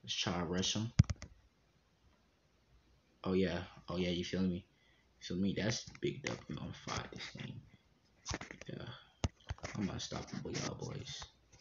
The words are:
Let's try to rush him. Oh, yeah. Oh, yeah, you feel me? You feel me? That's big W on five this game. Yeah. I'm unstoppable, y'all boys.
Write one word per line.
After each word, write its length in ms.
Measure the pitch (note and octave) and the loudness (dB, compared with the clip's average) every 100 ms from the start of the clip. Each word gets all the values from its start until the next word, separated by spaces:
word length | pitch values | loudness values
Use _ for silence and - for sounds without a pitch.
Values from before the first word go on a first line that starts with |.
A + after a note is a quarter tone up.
Let's 120 | A#2 | -2
try 240 | - - F2 | 0 2 2
to 60 | |
rush 300 | E2 F2+ F#2+ | 2 2 2
him. 160 | G2+ A2+ - - - - - - _ _ _ _ _ - - _ _ _ _ _ - _ - _ - | 2 2 10 10 10 -8 -16 -20 _ _ _ _ _ -20 -20 _ _ _ _ _ -20 _ -20 _ -6
Oh, 120 | G2 | 2
yeah. 240 | F#2 F#2 F2 F2+ - - | 4 4 2 -4 -12 -6
Oh, 80 | F2+ | 0
yeah, 100 | F2+ | 0
you 160 | F2 | 0
feel 160 | F2+ F#2 | 0 2
me? 240 | F#2 F2+ - _ - - _ _ | 2 0 -6 _ -20 -20 _ _
You 60 | - | -4
feel 100 | F2+ | 0
me? 180 | G2 | 2
That's 300 | F2 F#2+ B2 - - | 2 0 0 -6 -4
big 220 | - - | -4 -2
W 360 | - - - - | -6 -6 -6 -8
on 140 | D2 - - | -8 -8 -6
five 240 | - - | -6 -6
this 160 | - - - | -10 -12 -10
game. 240 | - - - - _ _ _ - - - - - - | -10 -10 -16 -20 _ _ _ -16 -6 -4 -6 -12 -10
Yeah. 140 | - - - - _ - - - - - - | -8 -10 -12 -18 _ -2 -2 -10 -8 -6 -2
I'm 140 | F#2+ | 0
unstoppable, 640 | A#2+ - - - - - | -2 -4 -6 -6 -8 -4
y'all 240 | - - - | -2 -2 -4
boys. 460 | - - - - - - - - | -6 -8 -8 -10 -12 -16 -20 -18